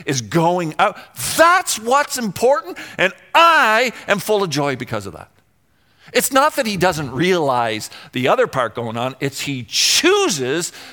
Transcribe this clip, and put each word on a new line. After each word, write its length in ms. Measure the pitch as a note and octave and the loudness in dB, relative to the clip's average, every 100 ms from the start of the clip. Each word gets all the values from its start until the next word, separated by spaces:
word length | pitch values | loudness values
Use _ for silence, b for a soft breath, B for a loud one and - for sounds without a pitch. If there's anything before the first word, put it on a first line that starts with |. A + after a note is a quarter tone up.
is 160 | B C3+ | B -6
going 540 | A2 E3+ E3 F3+ E3 - | -2 0 2 0 -2 0
out. 180 | G3+ - B - - - | 0 -2 B -10 -2 4
That's 420 | E4 F#4 F4+ - | 6 4 0 -6
what's 400 | A3+ C4+ C#4+ - | 0 0 0 -4
important, 580 | A3 - A#3+ D4 E4 D#4+ B B | -6 0 2 2 -2 -14 B B
and 140 | F#3 - - | -2 -2 -2
I 600 | D4+ E4+ D#4+ A#3+ A3 B3 - B | 4 6 6 4 2 0 -2 B
am 100 | G3+ | -2
full 240 | - G#3+ | 0 0
of 80 | F#3+ | 0
joy 240 | C#3 C#3+ | -2 -2
because 320 | B2+ B2 A2 G2 | -4 -6 -8 -8
of 60 | |
that. 180 | D2+ - _ _ _ _ b b b b | -14 -20 _ _ _ _ b b b b
It's 200 | B3 - | -2 0
not 240 | C4+ D4+ D4+ | 2 2 0
that 100 | A3+ | -2
he 100 | G3+ | 0
doesn't 360 | F3+ D3+ C#3 | 0 0 -4
realize 760 | B2+ F3+ F3+ C#3+ B2 A#2 A2 - B B | -2 0 2 2 0 0 -4 -8 B B
the 160 | - C3 | -2 2
other 220 | A3+ A3+ | 2 2
part 260 | C3+ A#2 | 0 -2
going 220 | A#2+ A#2 A#2 | -4 -6 -4
on. 180 | B2 C3 | -6 -4
It's 220 | C3+ - | -6 -6
he 200 | - C3+ | -8 -8
chooses 1080 | A#2 - - - E4+ G4+ F#4 D#3 B2 D#3+ F3 B B | -6 -2 0 2 2 2 0 -2 -2 -2 -4 B B